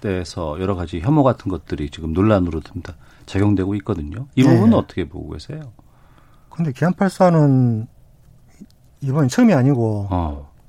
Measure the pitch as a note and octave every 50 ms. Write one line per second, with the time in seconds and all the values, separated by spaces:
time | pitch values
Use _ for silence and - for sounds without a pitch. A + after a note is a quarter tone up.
0 | - G#2+ F#2 F2+ F2 - - F#2+ E2+ D#2 D2+ F2 F#2+ F#2+ G2+ F2 F2 E2+ - F2
1 | E2 B2 D#3 D#3 C3 C3 A#2+ - - G2 F2+ D#2+ - - F2 D2+ D2 C#2+ - -
2 | D#2+ D#2+ D#2+ F2 G2 A2 G#2+ F#2+ F2+ E2+ D#2+ D#2+ - - - F#2 F2 - - -
3 | - - - - - - - F#2+ G2+ G#2 G2+ F#2 F#2 G2 G#2 G#2 - - G#2 E2
4 | D2 D2 D2+ A2 C#3 - - - - C3+ B2+ A#2 G3+ A3+ A3 C3+ - - - -
5 | F2 D2+ D#2+ D#2+ D#2 D#2 D#2+ D#2+ - - D3 D#3 D3+ B2 G#2 - _ _ _ _
6 | _ _ _ - _ _ _ _ _ _ - - E3+ D3+ B2 - D3 F3 F3+ -
7 | G3+ F#3+ - - F#3+ F3+ E3+ D#3+ D3 C#3+ C3+ C3 B2+ A#2+ A2+ G#2+ A2+ - - _
8 | - _ - _ - - - - _ _ _ _ - - _ _ _ _ _ _
9 | - C3+ C3 D#3+ D3 B2 - - B3 A3+ F#3 C3+ B2 C#3 C#3+ A#2+ A#2 A2 G#2+ G#2
10 | G2+ G2 F#2+ F2+ E2+ D#2 D2 C#2+ C#2+ - - - _